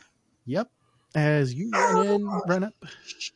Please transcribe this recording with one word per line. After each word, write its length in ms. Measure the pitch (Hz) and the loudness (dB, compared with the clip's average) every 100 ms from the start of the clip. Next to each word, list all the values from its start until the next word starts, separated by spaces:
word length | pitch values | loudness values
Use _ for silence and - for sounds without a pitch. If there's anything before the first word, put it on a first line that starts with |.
| - _ _ _ | -12 _ _ _
Yep. 260 | 123 160 247 _ _ _ _ | -6 -4 -6 _ _ _ _
As 400 | 156 151 151 131 | 0 2 2 0
you 160 | 127 226 | -2 -4
run 360 | - 480 220 202 | 0 4 4 4
in, 200 | 208 202 | 2 0
run 380 | 185 170 185 | -4 0 0
up. 100 | 214 - - - - - - | -2 -8 -20 -20 -20 -14 -14